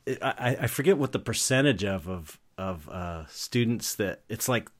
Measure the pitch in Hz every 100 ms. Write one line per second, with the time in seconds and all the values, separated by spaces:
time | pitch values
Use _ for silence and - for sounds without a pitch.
0 | - 131 135 - 123 131 120 - 147 160
1 | 127 117 - 107 - 131 143 98 101 95
2 | 85 90 80 - _ - 95 87 76 90
3 | 87 82 78 - - 123 117 120 - -
4 | 98 - - 113 - 117 -